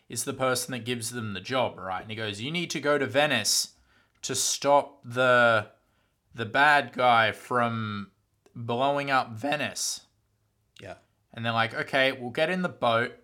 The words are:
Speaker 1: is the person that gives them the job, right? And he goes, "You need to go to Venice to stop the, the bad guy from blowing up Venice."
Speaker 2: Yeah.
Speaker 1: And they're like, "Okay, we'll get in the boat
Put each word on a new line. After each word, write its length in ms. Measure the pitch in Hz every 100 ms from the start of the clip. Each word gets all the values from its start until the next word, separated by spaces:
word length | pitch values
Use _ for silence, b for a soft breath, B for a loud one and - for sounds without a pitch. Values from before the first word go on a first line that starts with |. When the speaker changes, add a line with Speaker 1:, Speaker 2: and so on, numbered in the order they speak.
| b
Speaker 1:
is 140 | 117
the 100 | 143
person 380 | 120 131 127 -
that 140 | 127 113
gives 260 | 120 113
them 220 | 123 110
the 60 | 95
job, 380 | 95 131 117 90
right? 240 | 92 92
And 80 | 98
he 60 | 110
goes, 240 | 107 101
"You 100 | 127
need 180 | 175 170
to 80 | 160
go 180 | 143 147
to 80 | 127
Venice 680 | 131 151 120 101 - - b b b b b
to 100 | - 123
stop 640 | - - 143 143 135 - 123
the, 600 | 120 127 123 120 110 107 _ _ _ _ _ _
the 120 | 117 113
bad 480 | 139 147 143 123
guy 380 | 131 123 117 110
from 800 | - - 123 120 113 110 104 95 _ _ _ _ 123
blowing 560 | 117 120 139 143 139
up 200 | 131 120
Venice." 680 | 110 139 151 113 90 - - - _ _ _ _ _ _ -
Speaker 2:
Yeah. 140 | 98 - _ _ _
Speaker 1:
And 120 | - 117
they're 80 |
like, 220 | 113 113 139
"Okay, 360 | - 139 131
we'll 200 | 131 120
get 180 | 135 160
in 120 | 185
the 60 | 180
boat 440 | - 120 113 123 -